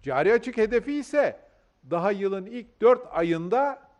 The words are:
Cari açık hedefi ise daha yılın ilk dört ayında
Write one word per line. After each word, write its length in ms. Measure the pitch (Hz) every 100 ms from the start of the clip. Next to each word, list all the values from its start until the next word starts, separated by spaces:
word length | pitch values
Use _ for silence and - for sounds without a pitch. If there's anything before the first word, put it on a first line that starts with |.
Cari 300 | 139 131 170
açık 240 | 233 240 233
hedefi 360 | 214 240 277
ise 480 | 294 262 294 233 - _ _ _ _ 131
daha 200 | 170 190
yılın 360 | 202 196 196 190
ilk 340 | 240 220 _
dört 260 | 226 247 247
ayında 760 | 160 170 165 175 233 285 262 _